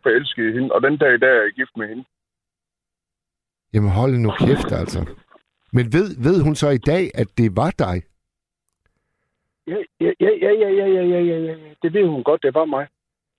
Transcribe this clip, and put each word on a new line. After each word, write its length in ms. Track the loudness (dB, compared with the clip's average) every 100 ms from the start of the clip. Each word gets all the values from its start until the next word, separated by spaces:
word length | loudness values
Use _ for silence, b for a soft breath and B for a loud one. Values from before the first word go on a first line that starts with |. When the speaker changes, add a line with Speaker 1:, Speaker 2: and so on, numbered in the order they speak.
Speaker 1:
forelsket 460 | 0 0 -2 -4 -4
i 40 |
hende, 180 | -2 -2
og 100 | 0
den 160 | 0 2
dag 180 | 2 4
i 20 |
dag 200 | 4 2
er 60 |
jeg 100 | 0 -4
gift 220 | -8 -8
med 100 | -10
hende. 180 | -12 -16 _ _ _ _ _ _ _ _ _ _ _ _ _ _ _ _
Speaker 2:
Jamen, 180 | 0 0
hold 200 | 2 0 0
nu 140 | 0
kæft, 400 | 0 0 0 -2
altså. 300 | -6 -4 -6 -8 -10 _ _ _ _ _
Men 120 | -2 0
ved, 300 | 0 0 -2
ved 180 | 0 2
hun 140 | 2 0
så 140 | 0
i 80 | 0
dag, 340 | 0 0 -2 -4
at 120 | -4 0
det 180 | 0 0
var 160 | -2 -2
dig? 240 | -4 -4 -8 _ _ _ _ _ _ _ _ _ _ _ _ _ _ _ -10
Speaker 1:
Ja, 100 | -8 -8 -4
ja, 120 | -4 2
ja, 100 | 2 2
ja, 100 | 2
ja, 180 | 2 2
ja, 180 | 2 2
ja, 160 | 2
ja, 160 | 2 2
ja, 180 | 0 0
ja. 180 | -4 -8 -16 -6
Det 120 | -2
ved 140 | 2 2
hun 160 | 2
godt, 200 | 0 0
det 100 | 0
var 120 | 0 0
mig. 220 | -2 -6 _ _ _ _